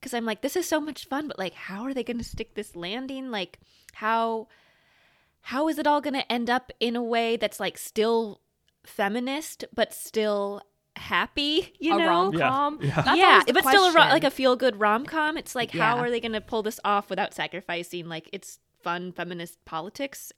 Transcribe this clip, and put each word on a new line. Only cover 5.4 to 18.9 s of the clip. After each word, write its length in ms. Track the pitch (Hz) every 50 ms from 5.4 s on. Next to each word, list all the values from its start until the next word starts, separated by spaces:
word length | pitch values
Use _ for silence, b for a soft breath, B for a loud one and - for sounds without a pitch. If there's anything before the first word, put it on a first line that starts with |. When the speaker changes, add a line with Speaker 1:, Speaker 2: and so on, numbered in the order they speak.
| _
Speaker 1:
how 260 | - 233 269 311 320
is 80 | 302 294
it 80 | 285 294
all 140 | 294 294
gonna 240 | 302 302 262 269 - -
end 200 | 226 247 233 233
up 240 | 240 262 - - - -
in 160 | 220 240 233 240
a 60 | 240
way 340 | 226 233 233 233 226 226 233
that's, 240 | 226 208 - -
like, 160 | 202 180 - -
still 640 | - - - 220 214 226 233 226 226 208 - - _ _ _ _ _ _ _ _ _
feminist, 800 | - - - 196 196 208 247 247 262 269 302 311 - - - 240 - -
but 200 | - 220 - -
still 680 | - - - - 220 214 214 208 202 202 202 202 202 - - _ _ _ _ _
happy, 760 | - - - 196 175 202 - - 302 285 294 302 320 - - - -
you 160 | - 320 302
Speaker 2:
A 20 | 339
Speaker 1:
know?" 100 | 330 330
Speaker 2:
rom-com? 720 | 339 339 381 392 320 330 - - 262 277 285 294 302 -
Speaker 3:
Yeah. 60 | - 139
Yeah. 140 | - 156
Speaker 2:
That's 160 | - - 311 330
Speaker 1:
Yeah, 80 | 381 349
Speaker 2:
always 140 | 277 196 185
the 80 | - 247
Speaker 1:
but 120 | 370 370
still 180 | 269 403 403 370
a 40 | 359
ro-, 60 | 320
Speaker 2:
question. 180 | 330 285 -
Speaker 1:
like, 120 | 262 320 294
a 60 | 269
feel-good 480 | - - 262 262 254 262 269 254 214 202
rom-com. 580 | 214 208 214 226 285 - 330 320 302 302 311 320
It's 180 | - - -
like, 160 | 254 233 -
how 240 | - - 220 220 240
Speaker 2:
Yeah. 60 | 240 247
Speaker 1:
are 60 | 240
they 80 | 240 233
gonna 220 | 233 233 214 214
pull 200 | - - 247 220 196
this 160 | 214 226 - -
off 240 | 196 208 202 208 -
without 240 | 190 190 - - -
sacrificing, 760 | - 151 156 - 175 - - 175 170 175 - - 175 160 170
like, 220 | 165 160 160 -
its 280 | - 190 - - - - _ _ _ _
fun 300 | - 175